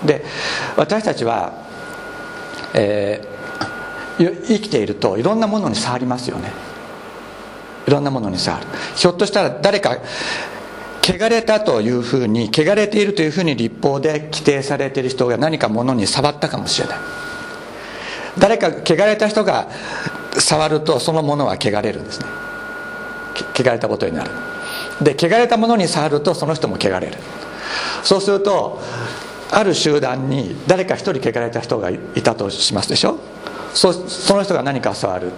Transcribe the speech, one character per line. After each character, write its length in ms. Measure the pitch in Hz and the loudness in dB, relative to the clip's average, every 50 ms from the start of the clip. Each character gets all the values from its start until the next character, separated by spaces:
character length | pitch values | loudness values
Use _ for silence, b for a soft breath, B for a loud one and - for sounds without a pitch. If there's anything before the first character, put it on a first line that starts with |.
| - | 4
で、 220 | 151 147 135 B B B B B B B B B B B | 2 2 2 B B B B B B B B B B B
私 280 | - 156 151 202 220 208 | 0 2 2 2 0 0
た 120 | - 143 | 0 -2
ち 80 | - 123 | 0 0
は、 300 | 113 117 104 87 - - - - - - - - - - - - - - - - - - - - - - - - - - | 0 0 0 -2 -4 -6 -12 -14 -14 -14 -14 -14 -12 -12 -12 -12 -12 -12 -12 -12 -12 -12 -12 -12 -12 -10 -12 -12 -2 2
え 520 | - 107 101 104 104 101 101 104 - - - - - - - - - - - - - - - - - - - - | 2 2 2 2 0 0 0 -2 -4 -6 -12 -12 -12 -10 -10 -8 -6 -6 -6 -6 -10 -10 -10 -10 -10 -10 -10 2
ー、 60 | - 170 | 2 2
よ-、 60 | 175 175 - - | 2 2 -4 0
生 140 | - 226 202 | 0 2 2
き 100 | 214 - | 2 0
て 100 | - 127 | 0 0
い 60 | 104 | 0
る 100 | - 104 | 0 -2
と 220 | - - 113 95 | 0 0 2 2
い 60 | 104 120 | 2 2
ろ 120 | 175 220 | 2 2
ん 40 | 220 | 2
な 80 | 226 | 2
も 120 | 160 - 214 | 2 0 0
の 100 | 196 - | 0 0
に 80 | - | -2
触 220 | 104 - - 123 123 | -2 -2 -2 -2 -2
り 60 | 127 | -2
ま 140 | 123 127 123 | -2 -2 -2
す 80 | - | -4
よ 100 | - - | -6 -6
ね。 140 | - - 104 - - - - - - - - - - - - - - - - - - - - - - - - - - - | -6 -8 -8 -10 -10 -12 -12 -14 -14 -14 -14 -14 -16 -16 -16 -16 -16 -16 -16 -16 -16 -16 -16 -16 -16 -16 -16 -16 -6 2
い 40 | - | 2
ろ 100 | 139 143 | 2 4
ん 20 | 143 | 2
な 80 | 139 | 0
も 80 | 131 127 | -2 -2
の 100 | 113 98 | -2 -2
に 80 | 92 | -2
触 220 | 90 - - 82 - | -2 -2 -2 -2 -4
る。 60 | - - B B B B B | -6 -8 B B B B B
ひ 100 | - - | 2 4
ょ 40 | 175 | 4
っ 40 | 170 | 4
と 100 | 175 208 | 4 0
し 60 | 196 | 2
た 120 | - 214 180 | 4 2 2
ら 60 | 139 - - | 2 0 2
誰 180 | - 196 202 196 | 2 4 4 4
か 160 | - 127 123 127 B B B B B B B B B B B B B - - - - - - - | 2 0 0 0 B B B B B B B B B B B B B -12 -12 -12 -12 -12 -4 0
汚 280 | - - 185 175 214 226 | 0 0 2 2 4 4
れ 140 | 233 226 - | 4 4 4
た 160 | - 220 208 | 4 2 4
と 220 | - - 131 113 | 4 4 2 4
い 80 | 104 113 | 4 2
う 100 | 123 123 | 2 0
ふ 160 | 117 117 131 | 0 2 0
う 100 | 135 123 | 2 2
に、 220 | 104 107 117 117 107 | 4 2 2 2 2
汚 220 | 110 - 151 160 208 | 4 4 4 6 6
れ 120 | 208 208 | 4 4
て 120 | 202 214 208 | 4 4 2
い 60 | 208 | 2
る 80 | 208 202 | 4 2
と 80 | 175 | 2
い 60 | 160 | 2
う 40 | 156 | 2
ふ 60 | 143 | 2
う 60 | 180 185 | 2 2
に 120 | 160 139 | 2 2
律 180 | 113 117 110 - - | 2 0 -2 -2 0
法 180 | - 151 139 139 | 2 2 2 4
で 300 | 139 156 156 151 151 151 | 2 0 0 0 -4 -6
規 120 | 151 - - | -8 0 2
定 200 | 151 143 139 139 | 2 2 2 0
さ 120 | 139 143 | -2 0
れ 140 | 139 139 135 | 0 0 -2
て 100 | 131 139 | 0 -2
い 40 | 127 | -2
る 60 | 127 | -2
人 180 | 123 - 127 | 0 0 2
が 100 | 123 120 | 2 2
何 220 | 113 135 160 160 - | 2 2 0 2 2
か 100 | - 113 | 0 0
物 240 | 107 113 123 131 131 | 2 2 2 2 2
に 140 | 120 101 | 2 2
触 240 | 95 - - 131 147 | 0 2 2 2 0
っ 80 | 143 - | 0 0
た 100 | - 156 | -4 -4
か 80 | - | -2
も 100 | 101 98 | -4 -4
し 140 | - - - | -2 -2 -2
れ 60 | - | -2
な 80 | - - | -2 -4
い。 20 | - - - - - - - - - - - - - - - B B B B B B B B B B B B B - | -8 -8 -10 -10 -10 -10 -10 -10 -10 -10 -12 -12 -12 -14 -14 B B B B B B B B B B B B B 4
誰 180 | 190 202 226 | 6 6 6
か 120 | 208 - 170 156 - - | 4 2 0 0 0 2
汚 220 | - 170 156 196 | 4 4 6 6
れ 100 | 214 214 | 4 4
た 120 | 208 214 | 4 2
人 180 | 208 214 214 208 | 2 2 2 2
が 220 | 190 147 117 - B B B B B B B B B B - - - - | 2 2 0 0 B B B B B B B B B B -8 -10 -4 0
触 300 | - - - 156 151 156 | 0 2 4 4 4 4
る 120 | 156 156 151 | 4 2 2
と、 180 | 151 156 156 123 | 4 2 2 2
そ 140 | - - 160 | 2 2 2
の 80 | 160 | 2
も 140 | 151 139 147 | 2 2 2
の 80 | 143 139 | 2 2
は 120 | 113 92 95 | 0 0 2
汚 180 | - 120 101 104 | 2 2 2 2
れ 120 | 104 110 98 | 0 0 -2
る 80 | - | -4
ん 20 | - | -6
で 80 | - | -8
す 80 | - - | -8 -8
ね。 60 | - - - - - - - - - - - - - - - - - - - - - - - - - - - | -8 -8 -8 -8 -10 -10 -10 -10 -10 -10 -10 -10 -10 -10 -10 -10 -10 -10 -10 -10 -10 -8 -6 -6 -6 -4 -2
け-、 100 | - 123 | 2 4
汚 80 | 127 | 4
れ 80 | 120 113 | 4 4
た 80 | - | 0
こ 100 | 107 107 | -2 0
と 100 | - 107 | 0 0
に 80 | 92 82 | -2 -2
な 80 | 78 - | -4 -6
る。 80 | - - - - - - - B B B B B B B - | -6 -6 -8 -8 -8 -8 -8 B B B B B B B 4
で、 160 | 147 147 135 | 4 4 4
汚 100 | 139 170 165 202 | 4 2 4 6
れ 100 | 233 240 | 6 6
た 80 | 233 240 | 6 4
も 120 | 226 220 | 4 4
の 100 | 226 233 | 4 4
に 100 | 214 180 | 4 4
触 220 | 151 - 160 147 156 | 2 2 2 2 2
る 120 | 147 147 | 2 2
と、 120 | 147 190 165 | 2 2 0
そ 120 | - 156 | 2 0
の 80 | 143 160 | 0 0
人 120 | - - | 0 0
も 100 | 117 95 | -2 -2
汚 220 | 87 - 101 92 92 | 0 0 2 2 2
れ 20 | |
る。 120 | 90 - - - - - - - - - B B B B B B B B B B B | -2 -4 -8 -10 -12 -12 -12 -12 -12 -12 B B B B B B B B B B B
そ 140 | - 196 | 4 4
う 40 | 190 | 4
す 100 | 196 - | 6 2
る 100 | 202 196 | 2 4
と、 400 | 196 202 196 165 123 - - B B B B B B B B B B B B - - - | 4 4 2 2 2 -2 -6 B B B B B B B B B B B B -14 -6 2
あ 120 | - 208 214 | 2 4 4
る 120 | 202 - | 4 4
集 260 | - - 156 147 147 | 4 4 4 4 4
団 260 | 143 127 127 135 131 | 2 0 -2 -2 0
に 280 | 135 135 139 120 90 - - - | 0 0 0 0 -2 -6 -6 2
誰 200 | - 185 185 185 | 2 4 4 4
か 100 | 185 - | 0 -2
一 180 | - - 202 170 | -2 0 -2 -2
人 80 | 135 | 0
汚 180 | - 127 113 123 | 0 0 0 0
れ 120 | 117 117 | -2 -2
た 80 | - 117 | -2 -4
人 180 | - - 131 113 | -2 0 -2 0
が 120 | 98 90 | 0 -2
い 60 | 92 - - - - - - | -4 -6 -8 -6 -6 0 2
た 100 | - 110 | 2 2
と 160 | - 104 98 | 2 -2 -4
し 240 | - - - - - | -2 0 0 0 0
ま 80 | - | 0
す 80 | - - | 0 0
で 60 | - | 0
し 100 | - - | 2 2
ょ？ 120 | - - - - - - - B B B B B B B | 2 0 0 -8 -14 -16 -14 B B B B B B B
そ-、 180 | - - 185 170 | 4 4 4 4
そ 420 | 175 - - - - - - 196 | 2 -4 -8 -8 -4 2 2 4
の 60 | 202 | 4
人 140 | 196 - 180 | 4 2 0
が 80 | 143 123 | 0 0
何 180 | 139 139 127 | 0 -2 0
か 140 | 110 107 101 | 0 0 -2
触 240 | - - 101 92 90 | 0 -2 -2 -2 -2
る。 120 | 90 90 92 | -4 -6 -6